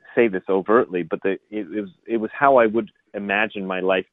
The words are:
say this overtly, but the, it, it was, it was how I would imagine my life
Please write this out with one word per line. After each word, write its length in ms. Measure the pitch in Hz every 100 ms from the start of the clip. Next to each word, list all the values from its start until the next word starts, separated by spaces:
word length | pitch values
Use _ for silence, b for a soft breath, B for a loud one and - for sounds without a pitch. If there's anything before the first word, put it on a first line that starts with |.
| -
say 140 | - 117
this 160 | 95 -
overtly, 540 | 95 90 110 76 90
but 220 | 82 98
the, 80 | 98 95 _
it, 180 | 107 90 101
it 60 |
was, 80 | 101 - -
it 120 | 113
was 120 | 107
how 260 | - 143 135
I 100 | 113
would 240 | 110 107 _ _ 104
imagine 500 | 101 101 107 104 95
my 140 | 92
life 260 | 92 92 -